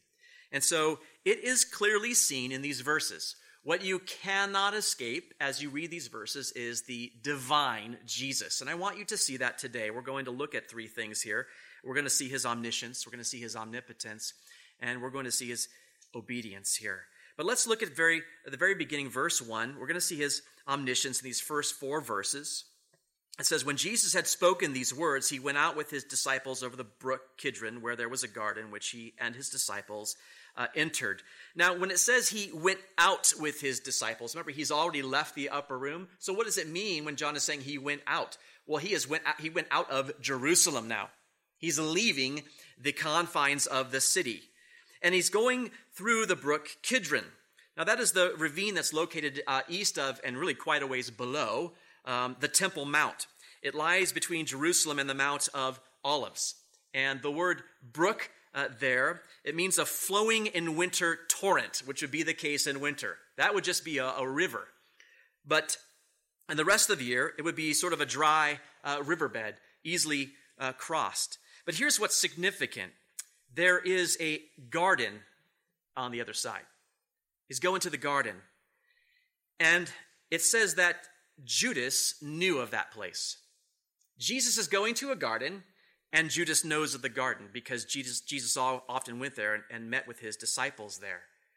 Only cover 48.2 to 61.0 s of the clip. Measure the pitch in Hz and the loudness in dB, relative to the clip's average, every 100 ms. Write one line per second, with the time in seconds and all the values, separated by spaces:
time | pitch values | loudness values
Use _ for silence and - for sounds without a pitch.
48.2 | 180 160 160 151 208 180 139 151 170 165 | 4 4 -2 0 0 0 0 0 0 -2
49.2 | 147 135 143 135 - 175 202 160 139 127 | -4 -4 0 0 0 -2 -2 0 -2 -2
50.2 | 131 123 175 135 160 147 139 127 123 113 | -6 -2 -2 -2 0 0 2 -2 -4 -6
51.2 | 123 147 113 117 170 - - - 127 123 | -4 -2 0 0 -2 -8 -20 -14 -4 -2
52.2 | 127 127 147 - 190 160 143 147 135 - | -2 -2 0 2 2 0 0 2 2 0
53.2 | - _ - - 139 143 156 185 180 156 | -12 _ -20 -6 -4 0 2 4 4 0
54.2 | - 170 147 135 160 170 156 143 139 135 | -2 -2 -2 0 2 4 2 2 0 2
55.2 | 139 143 - 139 131 127 - _ 139 147 | 2 2 -2 0 -2 -4 -14 _ 0 0
56.2 | 104 - - - _ _ _ 135 135 135 | 0 -4 -6 -6 _ _ _ -2 0 0
57.2 | 147 147 180 160 - _ 123 147 180 220 | -2 0 0 0 -4 _ -12 2 2 2
58.2 | - - _ 139 139 123 135 127 143 175 | -6 -12 _ -4 -4 0 2 4 2 0
59.2 | - - - 160 180 156 147 - - 196 | -10 -10 -6 -2 2 2 2 -2 0 4
60.2 | 220 220 214 180 170 156 180 - | 4 4 2 0 0 2 2 2